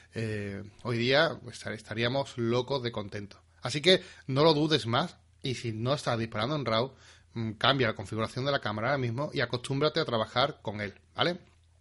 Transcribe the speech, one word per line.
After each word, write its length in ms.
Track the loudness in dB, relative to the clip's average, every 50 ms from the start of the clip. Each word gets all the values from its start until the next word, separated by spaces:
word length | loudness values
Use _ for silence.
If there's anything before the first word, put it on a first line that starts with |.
| -18 -10
eh, 480 | -8 -6 -4 -4 -4 -4 -6 -6 -8 -8 -10 -14 -14 -10
hoy 160 | -6 -2 -2 0
día, 400 | 2 4 4 4 4 4 0 -4
pues, 160 | -12 -16 -14
estar-, 160 | -12 -10 -10
estaríamos 640 | -10 -10 -10 -8 -4 -2 -2 0 0 -2 -4 -4 -4
locos 460 | -2 0 2 2 2 0 0 -2 -4
de 80 | -4 -4
contento. 500 | -6 -6 -8 -8 -10 -12 -12 -12 -16 -20 _ _ _ -10
Así 180 | -8 -6 -4 2
que 220 | 6 6 6 6 4 -4 -20 -14 -6
no 160 | -2 2 4
lo 120 | 6 6 6
dudes 320 | 6 4 2 2 2 2 2
más, 280 | 2 2 0 0 -4 -14 _ _ _ _
y 140 | -6 -4 -4
si 180 | -4 -4 -6
no 220 | -4 -2 0 0 0
estás 240 | 0 0 -2 -2 -2
disparando 380 | -2 -4 -2 -2 -2 -2 -2
en 100 | -2 0
raw, 260 | 2 2 2 0 0 -4 -16 -20 -20 -20 -20 _ _
mm, 200 | -8 -4 -4 -4
cambia 340 | -2 2 4 4 4 4 2
la 80 | 0 0
configuración 500 | -2 -8 -6 -4 -2 -2 -2 -2 -4 -2
de 80 | -2
la 80 | -2 -2
cámara 280 | -2 -2 -4 -2 0 0
ahora 100 | 0 0
mismo 320 | 0 -2 -2 -2 -4 -4
y 80 | -2 -2
acostúmbrate 600 | -2 -2 -2 -6 -4 -2 0 2 2 2 2 0
a 40 | 0
trabajar 560 | 0 0 0 0 0 0 0 0 0 -2 -6
con 220 | -10 -8 -6 -6
él, 120 | -6 -8 -8 -12 _ _ -2
¿vale? 240 | 0 0 0 0 -4 -10 -20 _ _ _ _ _ _